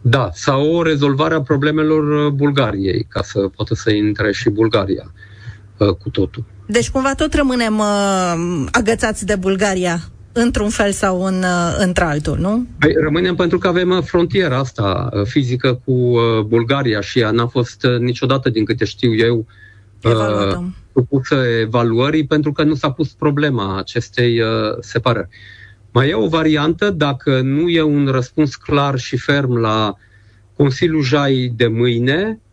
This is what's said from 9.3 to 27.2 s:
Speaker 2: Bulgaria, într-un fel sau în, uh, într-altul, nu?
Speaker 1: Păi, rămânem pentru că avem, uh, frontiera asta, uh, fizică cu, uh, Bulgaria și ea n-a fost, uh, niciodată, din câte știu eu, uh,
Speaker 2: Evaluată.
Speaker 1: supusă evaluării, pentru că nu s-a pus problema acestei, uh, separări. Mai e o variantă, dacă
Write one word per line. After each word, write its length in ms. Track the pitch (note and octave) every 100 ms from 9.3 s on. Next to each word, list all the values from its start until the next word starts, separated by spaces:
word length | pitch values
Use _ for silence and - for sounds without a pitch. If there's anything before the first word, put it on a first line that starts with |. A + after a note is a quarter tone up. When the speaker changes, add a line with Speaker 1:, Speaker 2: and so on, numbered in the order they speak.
| G#3
Speaker 2:
Bulgaria, 640 | F#3 F#3+ G#3 F#3+ F3+ E3+ E3 - -
într-un 360 | - A#3+ - G#3
fel 240 | A3 G3+
sau 320 | G3 G3+ F#3
în, 100 | F#3+
uh, 420 | F#3 F#3 F3 E3+ -
într-altul, 600 | F#3 F3+ F3 D3 D3+ D3
nu? 280 | F3 A3 B3 -
Speaker 1:
Păi, 160 | D3 D#3
rămânem 320 | D#3 D3+ F3+
pentru 240 | F3 F3+ F3
că 100 | F#3
avem, 220 | F3 F3+
uh, 120 | F3+
frontiera 560 | D#3+ F3 F3 G3 F3 B2+
asta, 500 | C3+ - G2+ F#2 F#2
uh, 100 | G2+
fizică 560 | G2+ D3 B2+ B2 C3 B2
cu, 80 | -
uh, 480 | B2+ B2 A#2+ A#2 A2+ G#2+
Bulgaria 540 | A#2 A#2 C#3 C3 G#2+
și 180 | F#2+ -
ea 120 | A2
n-a 160 | A#2 A#2+
fost, 380 | C3 A#2+ -
uh, 140 | B2+ B2
niciodată, 500 | A#2+ B2 C3 C3+ C3
din 160 | A2
câte 200 | G#2+ A2+
știu 300 | G#2 - B2
eu, 320 | A2 A2+ A#2+ A2 - - - - -
uh, 80 | A2+
Speaker 2:
Evaluată. 640 | A2+ G#2+ G#2 G2+ G2 F3+ F#3 -
Speaker 1:
supusă 420 | - B2+ C#3 C3 C#3 B2+ A#2
evaluării, 640 | A2 A#2+ A#2 A2+ C3+ D#3 D3
pentru 260 | D3+ D3
că 100 | D3
nu 120 | D3+
s-a 160 | D3+ D3+
pus 180 | C3+ D3
problema 720 | - D3+ C#3+ D3 B2 G2 F#2+
acestei, 600 | F#2 - - - A#2+ A#2
uh, 80 | A2 A2+ G#2+ -
separări. 480 | - - A#2 A2+ F2+ - - - - - -
Mai 160 | A#2+ C3+
e 60 |
o 140 | G3+ G3+
variantă, 600 | D#3+ D#3+ D3+ D3+ E3 G#3
dacă 500 | F3+ D3 C3+